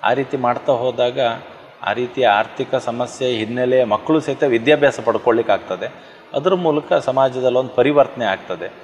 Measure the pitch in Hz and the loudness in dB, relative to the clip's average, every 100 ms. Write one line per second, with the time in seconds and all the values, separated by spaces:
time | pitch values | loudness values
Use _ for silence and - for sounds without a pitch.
0 | 113 127 131 135 123 123 - 127 127 120 | 0 0 -2 -2 -2 -2 0 0 0 0
1 | 123 127 120 117 - - - - - 107 | -2 0 -2 -2 -12 -20 -20 -8 -4 -2
2 | 123 131 120 101 110 - 131 131 123 117 | -4 2 4 4 0 -4 -4 -2 -4 -6
3 | 120 - 127 120 107 123 123 127 120 104 | -6 -4 -4 -2 -4 -2 2 2 2 0
4 | - 160 143 135 143 117 117 147 139 - | 2 0 0 -2 2 2 4 4 4 2
5 | 117 110 123 113 113 98 - 92 110 - | -2 0 2 0 2 -2 -2 -8 -8 -12
6 | - - - - 156 185 170 151 147 165 | -20 -20 -10 -4 0 0 0 0 0 -2
7 | 135 131 135 127 127 123 131 - 123 147 | 0 0 0 2 0 0 -2 2 2 4
8 | 131 - 110 95 - 90 90 - | 2 0 -4 -4 -6 -10 -10 -14